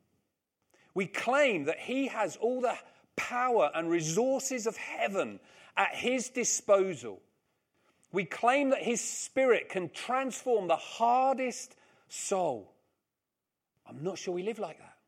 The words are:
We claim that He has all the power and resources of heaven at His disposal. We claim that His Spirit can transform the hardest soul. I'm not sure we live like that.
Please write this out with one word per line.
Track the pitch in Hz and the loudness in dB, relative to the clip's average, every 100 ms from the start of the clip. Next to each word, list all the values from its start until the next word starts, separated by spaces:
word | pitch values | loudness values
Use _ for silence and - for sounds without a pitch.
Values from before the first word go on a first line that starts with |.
| _ _ _ _ _ _ _ _ _ | _ _ _ _ _ _ _ _ _
We | 185 196 | -6 -4
claim | - - 269 285 185 | -4 0 4 4 2
that | 143 160 | 0 -4
He | - 262 269 | -2 -2 -2
has | 220 196 - | -2 -4 -2
all | 226 254 | -2 0
the | 240 - - _ _ - | -2 -2 -8 _ _ -10
power | - 247 254 226 147 | -6 -2 2 4 4
and | 156 165 | 2 0
resources | 170 156 170 254 269 - 262 220 | 0 0 0 2 2 -2 -4 -4
of | - | -6
heaven | - - 233 196 127 98 - - - - | -8 -4 -2 0 -4 -6 -18 -20 -8 0
at | 196 - | 0 0
His | 233 262 - | 0 0 -2
disposal. | 254 220 - - 196 190 151 120 95 _ _ _ _ _ _ _ _ _ | -2 -2 0 4 4 4 -2 -8 -12 _ _ _ _ _ _ _ _ _
We | 185 175 | -4 -2
claim | - 233 277 277 | 0 2 4 4
that | 247 | 2
His | 170 233 | 0 -2
Spirit | - - - - 262 202 - | -2 -8 -4 2 4 4 2
can | 196 175 | -6 -6
transform | - - 254 269 - 262 226 180 | -8 -4 -2 -2 -4 0 2 2
the | 160 | 0
hardest | - - 233 254 262 254 254 - - - _ _ _ | 0 0 4 4 4 2 -2 -6 -12 -20 _ _ _
soul. | - - 190 165 117 92 _ _ _ _ _ _ _ _ _ _ _ - | -10 -2 0 0 -2 -8 _ _ _ _ _ _ _ _ _ _ _ -18
I'm | 123 | -10
not | 165 180 | -8 -8
sure | 190 | -6
we | 175 | -6
live | 196 220 | -6 -6
like | 175 - | -8 -10
that. | - _ | -20 _